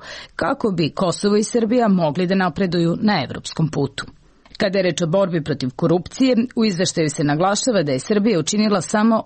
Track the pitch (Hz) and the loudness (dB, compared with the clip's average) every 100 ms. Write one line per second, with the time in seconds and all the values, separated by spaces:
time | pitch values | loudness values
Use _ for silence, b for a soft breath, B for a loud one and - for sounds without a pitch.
0 | B B B - 165 277 220 175 151 - | B B B -4 -4 -2 -2 0 -2 -2
1 | 185 - 208 208 208 240 220 247 226 185 | -2 -2 0 0 0 0 2 2 4 4
2 | 156 143 180 190 180 - 190 175 165 - | 2 0 0 0 0 0 -2 0 0 0
3 | 214 185 120 - - - 160 147 139 - | 0 0 -2 -8 -8 -2 -2 0 -4 -6
4 | - - _ B B B 202 190 180 165 | -14 -16 _ B B B -2 0 0 0
5 | 170 190 190 170 147 135 127 - 165 175 | 0 0 0 0 -2 -4 -6 -2 0 0
6 | - - 262 233 226 - 220 170 180 - | -2 0 2 2 0 0 0 0 -2 0
7 | 156 156 147 147 185 202 - 202 147 131 | -2 0 0 2 0 0 0 0 0 -2
8 | - 208 208 180 151 214 214 196 - 214 | 0 0 2 2 0 0 2 0 0 2
9 | 226 220 | 4 2